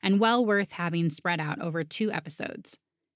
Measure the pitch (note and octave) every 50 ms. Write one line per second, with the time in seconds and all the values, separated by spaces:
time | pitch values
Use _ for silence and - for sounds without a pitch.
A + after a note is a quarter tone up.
0 | - F#3+ G3 G3+ A3+ A3+ A#3+ B3 A#3+ G#3+ G3+ G3+ F#3+ - - - F3 E3+ E3+ E3+
1 | E3+ D#3+ D3+ - - F3 E3+ D#3+ D3+ D3+ - - E3 E3+ D#3 E3 D#3 D#3 - -
2 | A3 G#3 - - - D#3 - - - - - - - - - _ _ _ _ _
3 | _ _ _